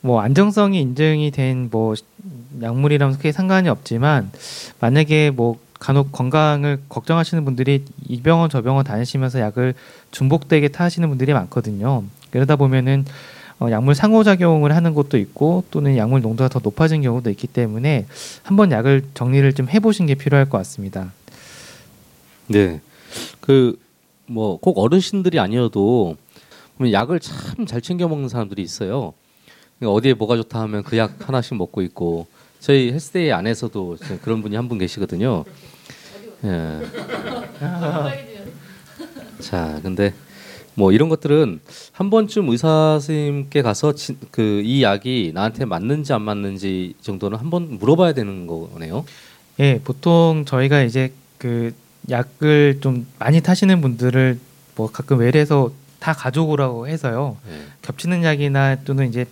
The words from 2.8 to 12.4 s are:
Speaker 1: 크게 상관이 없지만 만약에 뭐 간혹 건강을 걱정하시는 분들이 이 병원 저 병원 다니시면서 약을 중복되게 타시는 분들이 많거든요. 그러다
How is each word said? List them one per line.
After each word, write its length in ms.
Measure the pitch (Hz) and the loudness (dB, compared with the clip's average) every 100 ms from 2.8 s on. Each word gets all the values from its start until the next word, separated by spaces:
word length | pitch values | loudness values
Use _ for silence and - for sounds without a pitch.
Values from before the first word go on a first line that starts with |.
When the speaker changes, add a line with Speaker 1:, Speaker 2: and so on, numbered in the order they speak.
| 147 147 139 135 | 2 2 2 0
Speaker 1:
크게 140 | 156 | -2
상관이 380 | 147 185 190 180 | -2 2 2 2
없지만 600 | 110 - 117 143 143 95 - - - - _ | 0 -2 0 2 2 0 -12 -18 -16 -18 _
만약에 520 | 117 139 151 151 151 | 2 2 4 4 2
뭐 260 | 127 117 113 _ - | 2 -2 -2 _ -10
간혹 320 | - 139 139 | 0 0 0
건강을 680 | 139 127 151 151 147 143 139 139 | -2 0 2 2 2 0 -4 -6
걱정하시는 560 | - 135 165 160 165 | -10 0 0 2 -2
분들이 380 | 139 127 131 139 139 - - | -2 -2 0 0 -2 -16 -10
이 140 | 120 | -2
병원 280 | 143 165 165 | 2 2 2
저 120 | 143 | 0
병원 240 | 117 135 | 0 0
다니시면서 540 | 135 107 120 139 131 127 | 0 -2 -4 -2 -2 -2
약을 340 | 107 123 127 123 - - _ | -2 0 -2 -2 -14 -20 _
중복되게 560 | - 135 160 - 156 143 | -2 2 2 4 2 2
타시는 400 | 143 175 170 165 | 0 -2 0 -2
분들이 240 | 131 131 | 0 2
많거든요. 680 | 139 87 123 107 101 117 131 101 - - | 0 0 -4 -4 -4 -2 -2 -4 -16 -6
그러다 240 | 123 | -2